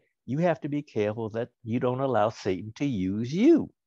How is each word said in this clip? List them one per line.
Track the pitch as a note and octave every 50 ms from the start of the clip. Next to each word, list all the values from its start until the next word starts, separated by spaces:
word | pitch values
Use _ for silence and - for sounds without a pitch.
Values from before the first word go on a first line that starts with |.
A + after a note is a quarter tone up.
| _ _ _ _ _
you | - A#2+ D3+
have | E3+ F3+ D#3+ -
to | - D3+
be | C#3+ D3
careful | C#3+ - - A#2 G#2 G#2 G#2+ A2+ A2+ G#2+
that | G#2+ A2+ B2 - _ _ _
you | A2 A2 B2
don't | A#2+ B2 B2+ B2+
allow | C#3 C3+ B2 G#2 G#2 A2+
Satan | A2+ - - G#2+ F#2+ F2 G2+ A2 -
to | - D3
use | C#3+ B2+ F#2+ F#2 F#2 G2 G#2+ A#2 A#2+ C#3+
you. | F3+ A3+ D#4 E4+ C#4+ - - - _ _